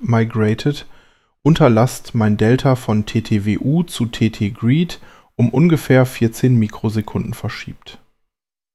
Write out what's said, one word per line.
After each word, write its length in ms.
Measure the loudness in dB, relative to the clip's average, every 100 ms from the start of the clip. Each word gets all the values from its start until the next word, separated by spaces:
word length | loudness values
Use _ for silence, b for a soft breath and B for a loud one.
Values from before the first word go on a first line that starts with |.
Migrated 840 | -2 0 0 0 0 0 -2 -4 -10 b b b b b
unter 300 | 2 4 4
Last 440 | 4 2 -2 -6
mein 220 | -2 0 2
Delta 400 | 2 2 2 0
von 300 | 0 -2 -2
T 160 | -4
T 240 | -2 -2 0
W 100 | -2
U 280 | 0 0
zu 200 | -2 -4
T 240 | -4 -2 -2
T 220 | -2 -6
Greet 500 | -2 0 0 0 -6 b b b
um 140 | -2 0
ungefähr 560 | 4 2 2 4 4
vierzehn 540 | 4 0 -2 0 2 2
Mikrosekunden 760 | 0 -2 -4 -4 -4 -6 -6
verschiebt. 680 | -8 -10 -10 -14 -18 -20 -20 _ _ _ _ _ _ _